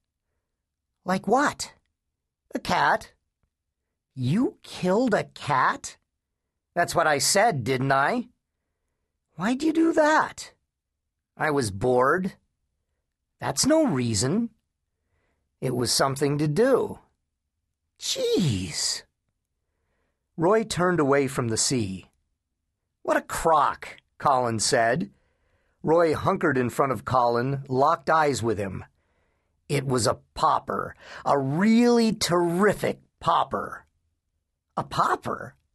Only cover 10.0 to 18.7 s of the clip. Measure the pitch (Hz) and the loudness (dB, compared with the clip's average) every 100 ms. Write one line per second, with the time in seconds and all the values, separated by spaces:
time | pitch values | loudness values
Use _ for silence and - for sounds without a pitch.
10 | 302 311 - - - _ _ _ _ _ | 4 2 0 -8 -20 _ _ _ _ _
11 | _ _ _ - 151 143 113 95 127 123 | _ _ _ -4 -2 0 -2 -2 0 4
12 | 131 180 190 - _ _ _ _ _ _ | 4 2 -2 -10 _ _ _ _ _ _
13 | _ _ _ - 123 135 254 311 285 131 | _ _ _ -10 -6 -2 2 4 2 0
14 | 120 101 127 208 233 _ _ _ _ _ | 0 0 0 0 -4 _ _ _ _ _
15 | _ _ _ _ _ - 135 123 117 - | _ _ _ _ _ -10 -6 -4 -2 0
16 | 139 135 147 147 151 151 254 202 101 98 | 0 0 -2 0 -2 2 2 2 -2 -10
17 | _ _ _ _ _ _ _ _ _ _ | _ _ _ _ _ _ _ _ _ _
18 | - - 480 427 160 95 90 | -8 -4 0 0 0 -2 -4